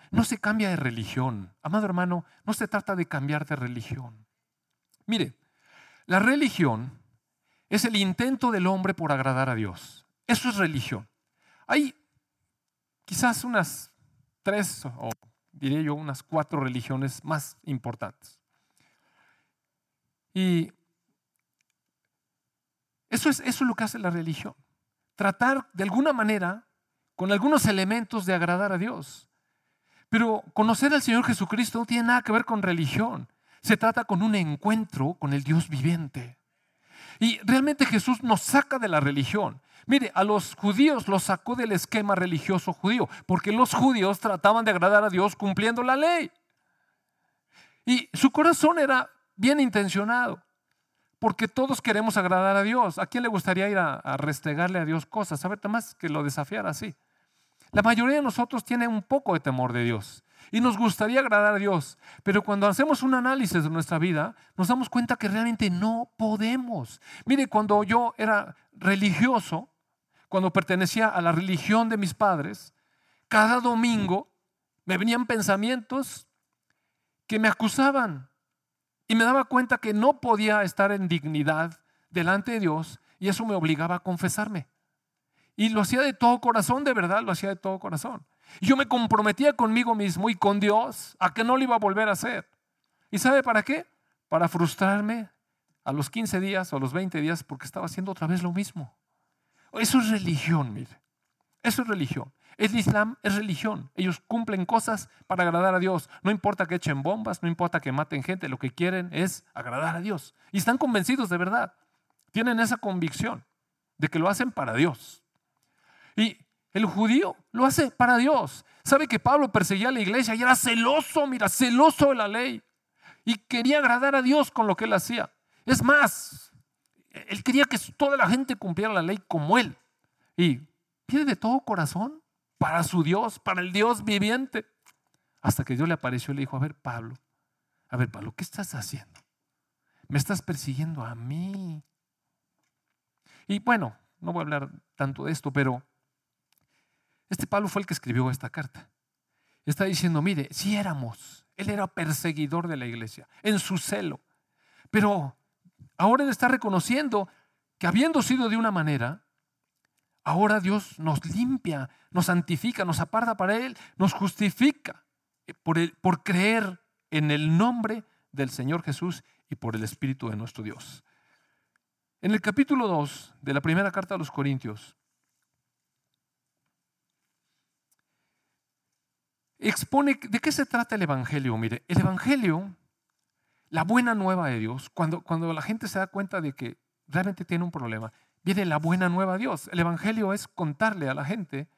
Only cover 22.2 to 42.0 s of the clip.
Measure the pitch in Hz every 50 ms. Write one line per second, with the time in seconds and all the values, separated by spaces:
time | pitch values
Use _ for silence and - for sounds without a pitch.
22.2 | _ _ _ _ _ _ _ _ _ _ _ _ _ _ _ _ _ - 226 -
23.2 | - 302 262 - - 254 - - 262 247 - - 226 208 - 233 196 180 170 170
24.2 | 160 160 151 - - 208 - _ _ _ _ _ _ _ _ _ _ _ _ -
25.2 | 202 196 185 - 240 262 269 269 - _ _ 180 190 202 185 247 285 311 277 233
26.2 | 214 214 214 196 180 175 196 233 _ _ _ _ _ _ _ _ _ _ _ -
27.2 | 185 190 202 196 220 285 311 262 - 220 202 190 190 190 226 240 226 - 233 214
28.2 | 180 190 185 175 170 170 175 185 202 202 190 170 196 240 240 - 135 - - -
29.2 | _ _ _ _ _ _ _ _ _ _ _ _ _ _ _ _ _ - - 226
30.2 | 233 226 214 208 - - - - 214 226 226 - 262 285 302 277 - 247 226 240
31.2 | 247 - 220 - 196 - 214 220 233 - - 226 208 - 233 240 233 233 247 247
32.2 | 240 - 214 233 233 - 226 208 190 185 170 165 156 131 - - 220 240 240 127
33.2 | 123 - _ _ _ _ _ _ - - 220 - 220 226 226 240 233 - 196 175
34.2 | 208 220 208 196 170 151 147 - - 208 220 220 214 - - - 131 151 180 -
35.2 | 151 139 139 139 131 143 160 165 165 - 151 131 127 170 170 165 160 135 - 131
36.2 | 123 120 127 _ _ _ _ _ _ _ _ _ _ _ _ - - - - -
37.2 | 220 233 220 - 208 196 254 262 269 302 285 - 269 - 226 208 - 254 247 -
38.2 | - 233 214 175 - - - 277 - - 269 254 226 196 165 151 135 143 139 139
39.2 | 127 - 190 214 196 123 - - _ _ _ - - - 262 277 247 - - 185
40.2 | 196 208 208 202 - - - - - 202 185 214 285 311 285 226 - 196 196 185
41.2 | - - 190 - - - 240 254 240 220 196 170 - - - 214